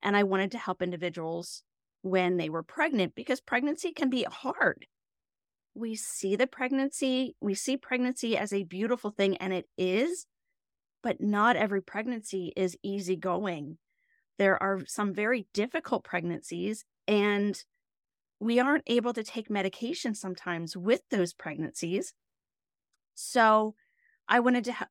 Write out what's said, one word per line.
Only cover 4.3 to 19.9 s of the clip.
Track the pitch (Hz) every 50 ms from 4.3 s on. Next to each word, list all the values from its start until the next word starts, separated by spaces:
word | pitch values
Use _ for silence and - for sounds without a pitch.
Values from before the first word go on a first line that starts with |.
| - - - 262 - - 247 175 - - - - _ _ _ _ _ _ _ _ _ _ _ _ _ _ _ _ -
We | 208 233 226 220
see | 208 - - - - - 190 202
the | 214 262
pregnancy, | 254 - - 254 254 269 269 269 277 - - 277 262 254 254 262 226 - -
we | - 208 196
see | - - 254 262
pregnancy | 262 - - 254 247 247 247 254 - - 226 220
as | - 208 202
a | 202 202 190
beautiful | 165 175 185 220 233 247 240 - 208
thing, | - - 202 196 185
and | - 185 190
it | 185 180 - _ _
is, | - 185 185 185 214 277 339 370 - - _ _ _ _ _ _ _ _ _ _ _ _ _ _ _
but | - 240 - -
not | - 208 208 208 214 240 247
every | 160 214 196 202 196
pregnancy | 185 - - 208 220 247 247 220 208 - 196 190 175 160 -
is | - 185 180 175 -
easygoing. | - 196 196 202 185 180 190 160 180 185 170 180 214 190 170 151 147 147 160 - _ _ _ _ _ _ _ _ _ _ _ -
There | 196 190 185 -
are | - 196 196 190 180
some | - - - 208 202
very | 185 202 208 220 254 233 190 _
difficult | - 196 208 247 - 330 - - 240 190 -
pregnancies, | - - 175 165 175 170 - - - 170 175 180 208 220 - - _ _ _ -
and | - 214 208 202 208 208 202 202 208 196 - - _ _ _ _ _ _ _ _ _ _ _ _ _ _ -
we | 202 233 233 247
aren't | 247 277 294 320 - -
able | 233 240 220 247
to | 240 233
take | 214 - - 233 208 -
medication | 208 202 190 190 - - 226 240